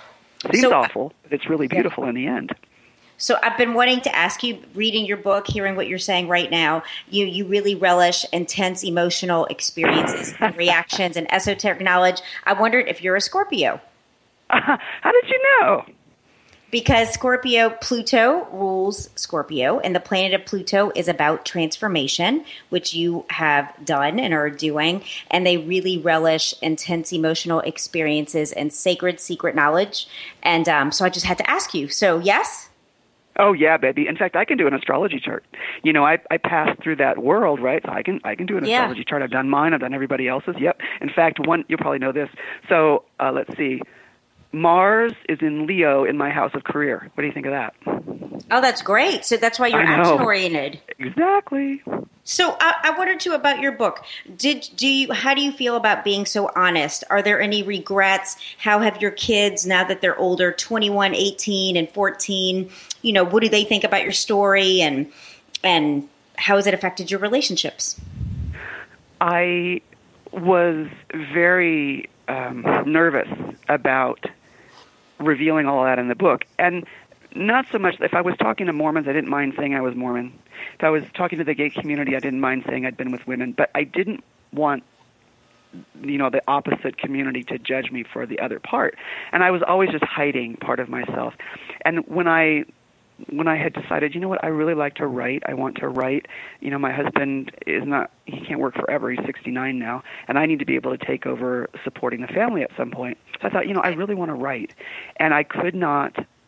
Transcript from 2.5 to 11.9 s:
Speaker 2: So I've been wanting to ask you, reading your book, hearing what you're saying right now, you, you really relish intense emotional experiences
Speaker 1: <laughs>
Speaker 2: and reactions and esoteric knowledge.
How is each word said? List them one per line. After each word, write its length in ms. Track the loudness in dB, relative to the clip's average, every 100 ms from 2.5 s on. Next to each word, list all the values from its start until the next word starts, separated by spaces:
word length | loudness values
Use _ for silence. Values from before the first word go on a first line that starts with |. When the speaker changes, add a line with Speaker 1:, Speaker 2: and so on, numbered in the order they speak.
| -12 _ _ _ _ _ -6
Speaker 2:
So 200 | 0 2
I've 140 | 2 2
been 180 | 2 4
wanting 260 | 4 2
to 120 | 0
ask 300 | 2 0 0
you, 140 | -6 -6 -10
reading 320 | -4 -2 0 -2
your 120 | -2
book, 300 | 0 0 0
hearing 280 | -4 -2 -2
what 120 | -4
you're 120 | -4
saying 280 | -2 0 2
right 220 | 2 2
now, 320 | 2 2 2 -4 -12 -4
you, 160 | -2 0
you 200 | -2 0
really 300 | 0 2 2
relish 500 | 4 6 6 2 -2
intense 500 | -4 -2 -2 -2 -2
emotional 600 | -2 0 0 0 0 0 0
experiences 880 | -2 -6 0 2 2 0 -4 -8 0
Speaker 1:
<laughs> 40 |
Speaker 2:
and 160 | 0 2
reactions 580 | 2 2 2 -2 -2 -2
and 160 | 0
esoteric 480 | 0 0 0 -2 0
knowledge. 420 | 2